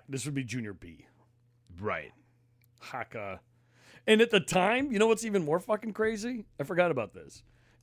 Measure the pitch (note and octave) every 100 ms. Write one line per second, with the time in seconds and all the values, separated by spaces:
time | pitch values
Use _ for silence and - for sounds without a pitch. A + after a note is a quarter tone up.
0 | - C3 C#3+ C#3 B2 B2 G#2+ F2+ F2 D#2+
1 | - _ _ _ _ _ _ F2 G#2 E2+
2 | C#2 - _ _ _ _ _ _ - C3
3 | A2+ A#2 G2+ F#2+ _ _ _ _ - -
4 | - A3 A#3 G#3 - F3+ F#3 B3 C4+ G3+
5 | A3 A3 A3+ G3 D3+ E3+ F#3 G#3+ A3 G3+
6 | A3 A3 A#3 B3 G3+ - C#3 F3 F3 C3+
7 | G#2 F2 D2 - - _ _ _